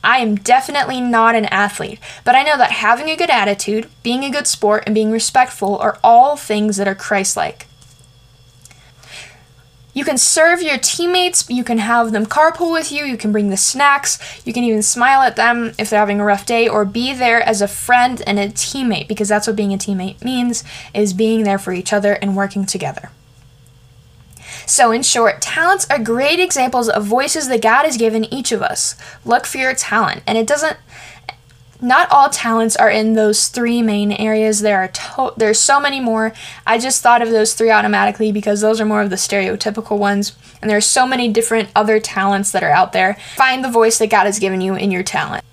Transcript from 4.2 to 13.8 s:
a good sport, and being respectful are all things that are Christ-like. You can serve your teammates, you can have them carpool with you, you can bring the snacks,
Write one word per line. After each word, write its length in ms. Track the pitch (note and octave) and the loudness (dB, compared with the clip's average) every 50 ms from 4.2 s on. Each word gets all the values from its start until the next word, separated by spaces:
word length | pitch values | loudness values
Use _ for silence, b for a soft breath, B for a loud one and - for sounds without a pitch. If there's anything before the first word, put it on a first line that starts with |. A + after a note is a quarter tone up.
| C#4 | -4
a 60 | C#4 | -4
good 160 | B3+ D4 C#4+ | -4 -4 -2
sport, 360 | - - - - G#3 G#3 G#3 - | -4 -4 0 0 2 2 0 0
and 100 | - G#3+ | 0 0
being 160 | A3 G#3+ G#3+ | 0 0 0
respectful 680 | A3 A3+ A3 - - B3+ B3+ B3 - - G#3 G3 G3+ - | -2 -2 -4 0 2 0 0 0 -2 -6 -4 -4 -2 0
are 200 | - G#3+ - - - | -2 -2 -2 2 4
all 320 | A3+ A#3 A#3 B3+ C#4+ D4 | 6 8 8 8 6 4
things 400 | C#4+ - - G#3+ G#3 G#3 G#3+ G#3 | -4 -4 -4 -2 0 0 0 0
that 100 | G3 G3+ | 0 -2
are 80 | G3 G3 | -2 -2
Christ-like. 720 | G3 - - G#3 G3 G3 - - G#3 D2+ D2+ - - - _ _ _ - - - _ _ _ _ _ _ _ _ _ _ _ _ _ _ B B B B B B B B B B B B B B B B B B B B _ _ _ - _ _ | -4 -4 -2 -2 -2 -2 -2 -4 -4 -4 -6 -6 -12 -20 _ _ _ -20 -20 -20 _ _ _ _ _ _ _ _ _ _ _ _ _ _ B B B B B B B B B B B B B B B B B B B B _ _ _ -20 _ _
You 100 | C4+ C#4+ | -6 -4
can 140 | D#4+ C#4+ B3+ | -2 0 0
serve 420 | - - - E4 D#4 E4+ F4 F4 | 0 2 4 4 4 4 4 2
your 160 | F4+ D#4 C#4 | 0 -2 -2
teammates, 720 | A#3+ - - - - E4+ F4 F4+ F#4 F4+ F4+ F4+ - - - | -2 -2 -4 -2 -2 -2 0 2 2 0 0 0 -2 -2 -2
you 160 | B3+ B3 A#3+ | -4 -4 -2
can 140 | - A#3+ A3+ | -2 -2 -2
have 340 | G#3 A3 A#3 A#3+ A#3 A3+ | 0 0 0 0 0 0
them 140 | A3 G#3 A3 | 0 -2 -2
carpool 460 | A3 - D4 D#4 D#4+ D#4+ - F4 E4+ | 0 2 4 4 4 2 0 -2 -2
with 200 | E4 E4 D#4 - | -2 -2 -4 -4
you, 140 | C#4+ D4 D4 | -6 -6 -6
you 100 | C#4 B3 | -6 -6
can 160 | A3 - G#3 | -4 -4 -2
bring 160 | G#3 G#3+ G#3 G3+ | 0 0 0 0
the 80 | F#3+ | -2
snacks, 600 | F#3+ - - - C4 | -2 -2 -2 0 2